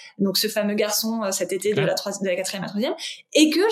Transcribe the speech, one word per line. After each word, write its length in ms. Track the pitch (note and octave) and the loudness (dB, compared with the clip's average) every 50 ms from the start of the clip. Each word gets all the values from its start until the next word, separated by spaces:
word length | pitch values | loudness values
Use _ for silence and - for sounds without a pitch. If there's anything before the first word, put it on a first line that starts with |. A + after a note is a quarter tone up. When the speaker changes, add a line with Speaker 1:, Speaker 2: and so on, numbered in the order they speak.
| - - - | -20 -20 -4
Speaker 1:
donc 200 | - G3 F#3+ F#3 | -2 0 0 2
ce 100 | - - | 0 0
fameux 260 | G#3 - G#3+ G3+ G#3 G#3 | 0 0 0 0 0 0
garçon, 480 | G#3 G#3+ G#3+ G#3 - A3 A3 A3+ A3+ | 0 0 0 0 -2 -2 -2 -2 -2
euh, 100 | G#3+ G3 | -2 -2
cet 200 | F#3+ - F3+ E3+ | -2 -2 -2 -2
été 200 | G3+ F3+ - G#3 | -2 -2 0 0
de 20 | G#3 | 2
Speaker 2:
Claire. 120 | - D#3+ | 2 2
Speaker 1:
la 80 | E3+ - | 2 0
troi-, 180 | E3+ - G3+ F#3+ | -2 -4 -6 -6
de 120 | - F#3+ | -4 -2
la 120 | F#3+ F3+ | -2 -2
quatrième 260 | F#3 F#3 - - F#3+ D#3+ | -2 -4 -6 -6 -6 -8
à 40 | - | -6
troisième, 240 | G3 G#3 A#3+ D4 E4+ - - - - - - _ - | -4 -4 -4 -4 -4 -6 -10 -12 -12 -14 -18 _ 4
et 160 | D4 D#4 D#4 | 6 6 6
que 100 | D4+ E4 G4 A4+ | 6 4 2 4